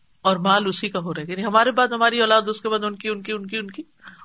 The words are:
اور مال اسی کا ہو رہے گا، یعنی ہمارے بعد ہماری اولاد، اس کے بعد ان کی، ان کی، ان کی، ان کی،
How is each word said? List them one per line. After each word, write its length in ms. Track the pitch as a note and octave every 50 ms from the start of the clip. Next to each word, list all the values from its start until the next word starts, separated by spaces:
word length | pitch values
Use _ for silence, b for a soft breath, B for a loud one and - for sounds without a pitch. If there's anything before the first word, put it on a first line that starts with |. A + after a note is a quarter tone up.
| _ _ _ _ -
اور 140 | F#3+ F#3+
مال 300 | F3 F3 G3 G3 G#3 G#3
اسی 220 | G3 F#3 - - G3+
کا 100 | G3+ F#3
ہو 160 | E3+ F3+ D#3
رہے 120 | D#3 D3+
گا، 60 | F3 F3+
یعنی 120 | F#3 G#3
ہمارے 260 | G#3+ G3+ A3 A#3 B3+
بعد 180 | A#3 B3 B3 B3
ہماری 320 | A#3+ A3+ A#3 A#3 A#3 A#3+
اولاد، 220 | A3+ A3 A3 A3 G3+
اس 140 | G#3 G#3+ G#3+
کے 80 | - A3
بعد 160 | A3 G#3+ G#3
ان 120 | G#3 G#3
کی، 120 | G3 - G#3+
ان 140 | G#3+ G3+ G3
کی، 100 | G#3+ G#3+
ان 140 | G#3 G3
کی، 120 | F#3+ G#3 A3
ان 80 | G#3
کی، 160 | G3 - - D#4+ - _ B B B B B